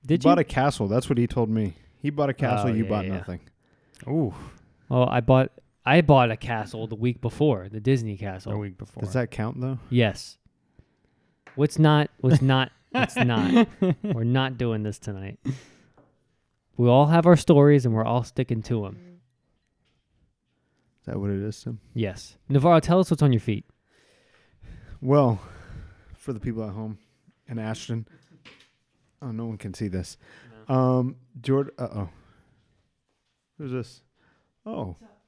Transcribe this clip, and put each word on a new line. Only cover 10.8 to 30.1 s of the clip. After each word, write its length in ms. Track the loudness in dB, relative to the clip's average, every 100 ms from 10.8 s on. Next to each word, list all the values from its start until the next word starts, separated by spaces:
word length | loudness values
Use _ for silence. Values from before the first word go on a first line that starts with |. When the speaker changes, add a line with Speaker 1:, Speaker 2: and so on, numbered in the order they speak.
| _ _ _ _ _ _ -18
Speaker 1:
What's 240 | -2 0 4
not, 320 | 6 6 2 _
what's 200 | 2 4
not, 320 | 4 2 0 _
Speaker 3:
<laughs> 120 | _
Speaker 1:
it's 200 | -4 -2 0
not. 520 | 0 2 2 4 2 0 -2 -2
We're 220 | -4 -2
not 320 | 0 0 -2 -4
doing 260 | -4 -2
this 160 | -6 -8
tonight. 400 | -10 -10 -12 -12 -10 -12 -14 _ _ _ _ _ _ _ _ _ _ 0
We 100 | 4
all 180 | 6 6
have 180 | 4 6
our 100 | 6
stories, 480 | 6 6 8 6
and 100 | 4
we're 100 | -2 0
all 180 | -2
sticking 380 | -2 -6 -4 -6
to 240 | -4 -6 -6
'em. 100 | -14 -20 -20 _ _ _ _ _ _ _ _ _ _ _ _ _ _ _ _ _ _
Speaker 2:
Is 60 | -10
that 140 | -6
what 100 | -4
it 100 | -4
is, 200 | -6 -8
Tim? 180 | -12 -14 _
Speaker 1:
Yes. 440 | -6 -4 -6 -18 _ _
Navarro, 320 | 0 4 4
tell 180 | 4 0
us 100 | 2
what's 120 | 2
on 100 | 2
your 80 | 2
feet. 240 | -2 -8 -8 _ _ _ _ _ _ _ _ _ -20 -20 -20 -10
Speaker 2:
Well, 380 | 2 4 4 0 -6 -20 -20 -18 -20 -20 _ -18
for 160 | -10
the 80 | -8
people 220 | -6 -8
at 80 | -8
home 240 | -10 -12 -14 _ _ _ _ -14
and 100 | -10
Ashton, 460 | -8 -10 -8 -10 -10 _ _ _ -20 _ _ _ _ _ _ _
oh, 80 | -12
no 160 | -10 -10
one 100 | -10
can 160 | -12
see 160 | -8 -6
this. 280 | -6 -8